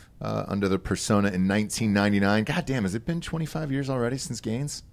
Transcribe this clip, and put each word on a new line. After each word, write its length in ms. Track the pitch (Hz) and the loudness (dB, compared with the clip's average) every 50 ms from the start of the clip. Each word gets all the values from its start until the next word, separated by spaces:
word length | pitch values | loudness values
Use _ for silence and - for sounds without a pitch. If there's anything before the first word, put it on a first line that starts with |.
| - - - - | -20 -20 -14 -8
uh, 240 | - 107 107 110 101 - | -6 -4 -4 -4 -2 -2
under 200 | 98 101 101 95 | 0 0 2 2
the 100 | 95 92 | 2 0
persona 500 | - - 98 - - - 110 101 101 101 | 0 -2 -2 -2 2 2 4 4 4 2
in 160 | 92 92 92 | 2 2 2
nineteen 460 | 95 98 107 107 101 - - 117 107 | 2 2 2 0 -2 -2 -2 0 2
ninety-nine. 500 | 101 101 101 104 104 98 98 98 104 107 107 | 4 4 4 4 4 4 4 4 4 2 2
God 200 | 147 147 180 - | 0 -2 -2 -2
damn, 160 | - 131 127 | -2 -2 0
has 120 | 101 92 92 | 0 -2 -2
it 80 | 117 - | -4 -4
been 160 | - 165 170 | -4 -4 -4
twenty-five 500 | - - - 160 160 143 - 160 151 139 | -4 -6 -4 -4 -4 -4 -4 -6 -4 -2
years 180 | 135 139 139 135 | -2 -2 -2 -2
already 300 | 135 123 117 120 131 135 | -2 0 0 -2 -2 -4
since 220 | - - 120 113 | -6 -6 -8 -6
Gaines? 420 | - 107 110 127 147 147 - - - - | -4 -4 -2 -2 -4 -4 -6 -10 -14 -18